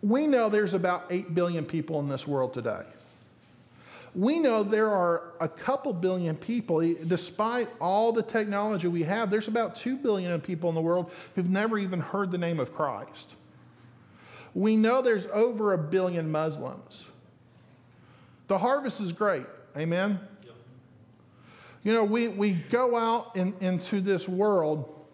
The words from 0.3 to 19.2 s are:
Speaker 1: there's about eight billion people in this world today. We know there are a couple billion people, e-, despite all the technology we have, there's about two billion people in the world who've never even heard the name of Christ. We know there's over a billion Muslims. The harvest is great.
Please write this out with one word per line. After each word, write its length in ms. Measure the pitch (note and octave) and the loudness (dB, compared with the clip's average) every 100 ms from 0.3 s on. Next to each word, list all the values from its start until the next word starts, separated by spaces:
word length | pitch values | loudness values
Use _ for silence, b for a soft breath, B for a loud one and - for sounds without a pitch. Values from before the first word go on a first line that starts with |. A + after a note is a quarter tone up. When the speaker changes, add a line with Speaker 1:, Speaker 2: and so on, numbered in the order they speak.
| C4 A3 | 4 4
Speaker 1:
there's 260 | G#3+ G3+ F#3 | 2 2 0
about 300 | F3+ F3+ - | 0 0 -2
eight 240 | F3+ G3 | -6 -2
billion 320 | E3 F3 E3+ D3+ | 0 0 0 -4
people 340 | E3 D#3 D#3 | -4 -2 -4
in 80 | C#3+ | -2
this 200 | C3+ - | -4 -2
world 260 | C#3+ B2+ | 0 0
today. 300 | B2+ A#2 F#2 - - - - - - - - - B B B B | -2 -4 -6 -8 -20 -20 -20 -20 -20 -20 -20 -20 B B B B
We 260 | F#3 G#3 E4 | 0 2 4
know 220 | D4 A3 | 4 2
there 300 | G3+ G#3+ A3 | 2 2 2
are 400 | G3+ F3 E3+ - - | 4 2 2 -2 -6
a 100 | E3 | -6
couple 440 | - - C4+ C#4+ | -4 -2 -2 -2
billion 420 | F3+ F#3 F#3 E3+ D#3 | -2 0 0 -2 -4
people, 480 | - A#3+ A3 E3 | -4 -4 0 2
e-, 120 | E3 E3+ E3 | 2 0 -2
despite 640 | F3 - - A3 A#3+ A#3 - | -2 -4 -2 -2 0 -4 -4
all 300 | E3 G3+ A#3 | 0 2 2
the 100 | A3+ | 2
technology 680 | A3 A3+ G#3 G3+ G#3 G3+ F3 | 0 -2 -2 -2 -2 0 0
we 140 | E3+ | 0
have, 300 | D#3 G3+ A3 | 0 0 0
there's 160 | G#3+ A3 | 0 0
about 280 | A3+ G#3+ - | -2 -2 -4
two 220 | B3 C4 | -6 -2
billion 420 | C#4 G3+ F3+ E3+ | 0 0 0 -4
people 280 | - E3+ E3+ | -4 -4 -2
in 60 | E3 | 0
the 60 | |
world 280 | E3 F3+ F3 B B | 0 0 -2 B B
who've 160 | - F3 | -4 0
never 300 | F#3+ A3 G#3+ | 0 0 0
even 200 | F#3+ F3+ | -2 -4
heard 300 | D3 G3 F#3+ | -4 -2 -2
the 80 | F3+ | -2
name 220 | E3+ E3 | -2 -2
of 120 | B2+ | -4
Christ. 640 | - D3+ G#2 - - - - - - - - - - B B B B B | -2 -2 -2 -10 -16 -20 -20 -20 -20 -20 -20 -20 -20 B B B B B
We 220 | F3+ G#3 A3 | 0 4 6
know 260 | A3+ B3+ | 6 4
there's 240 | B3+ G#3+ F#3 | 4 2 0
over 460 | G#3 A#3 G#3+ G#3 | 2 2 2 0
a 40 | F#3 | 2
billion 520 | D3+ F#3 F#3 E3+ D#3+ | 2 2 2 0 -2
Muslims. 760 | D#3 D#3+ C#3+ B2+ C3 - - - - - _ - - - - - B B B B B - | 0 -2 -4 -10 -12 -16 -20 -20 -20 -20 _ -20 -20 -20 -20 -20 B B B B B -2
The 120 | G3 | 0
harvest 420 | A3 C#4 C#4 - | 2 0 -2 -4
is 100 | G3 | -6
great. 360 | E3 | 0